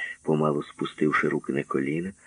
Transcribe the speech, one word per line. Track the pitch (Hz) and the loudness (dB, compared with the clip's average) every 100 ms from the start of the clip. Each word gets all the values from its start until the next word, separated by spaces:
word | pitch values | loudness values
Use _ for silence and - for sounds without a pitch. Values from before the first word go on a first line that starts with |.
| - - | -10 -6
помалу | 78 78 76 73 | 0 2 2 0
спустивши | - - 78 - 76 - 76 | -4 -6 -6 0 2 2 2
руки | 76 - | 0 -2
на | 67 | -2
коліна, | - 67 67 - 196 - | -2 -2 0 -2 -4 -10